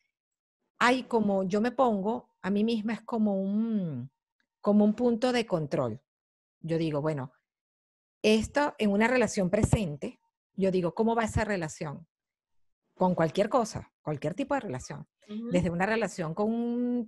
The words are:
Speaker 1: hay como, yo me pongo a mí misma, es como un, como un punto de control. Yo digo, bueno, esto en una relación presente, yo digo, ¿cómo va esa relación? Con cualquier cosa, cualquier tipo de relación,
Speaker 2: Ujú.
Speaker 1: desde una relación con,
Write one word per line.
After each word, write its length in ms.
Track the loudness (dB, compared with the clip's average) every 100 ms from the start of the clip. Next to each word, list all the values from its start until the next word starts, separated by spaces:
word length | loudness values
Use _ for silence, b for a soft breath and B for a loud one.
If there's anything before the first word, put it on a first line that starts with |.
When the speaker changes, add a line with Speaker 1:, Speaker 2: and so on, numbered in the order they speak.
| _ _ _ _ _ _ _ 0
Speaker 1:
hay 260 | 2 2
como, 400 | 0 0 2 0
yo 160 | 0 0
me 120 | 0
pongo 580 | 2 2 2 -2 -4 -8 _
a 80 | -2
mí 140 | 0
misma, 300 | 2 0 -2
es 80 | -6
como 320 | -4 0 0
un, 760 | 0 0 -2 0 -2 -2 -6 -8 _ _ _ _ _
como 240 | 2 6
un 100 | 6
punto 380 | 4 2 2 2
de 140 | 0 0
control. 540 | -2 0 -2 -2 -4 _ _ _ _ _ _
Yo 180 | -4 -2
digo, 220 | 0 -2
bueno, 320 | -2 -2 -6 _ _ _ _ _ _ _ _ _
esto 520 | 2 2 2 0 0 0
en 140 | 0
una 160 | 2 4
relación 420 | 4 2 2 0
presente, 720 | 2 4 2 0 -6 -10 -12 _ _ _
yo 160 | -2 0
digo, 240 | 2 0
¿cómo 200 | 0 0
va 100 | 0
esa 200 | 0 -2
relación? 640 | -2 -2 -6 -8 -10 -12 -16 _ _ _ _ _ _ _ _ 0
Con 140 | 2
cualquier 340 | 2 2 2 2
cosa, 420 | 2 0 -4 -12 _
cualquier 320 | -8 -6 -4
tipo 180 | -4 -4
de 80 | -4
relación, 480 | -4 -8 -10 -14 -16 _ -14
Speaker 2:
Ujú. 220 | -10 -2
Speaker 1:
desde 200 | 0 0
una 160 | 0 -2
relación 480 | 0 -2 -4 -6
con, 720 | -2 -2 -2 -2 -2 -2 -2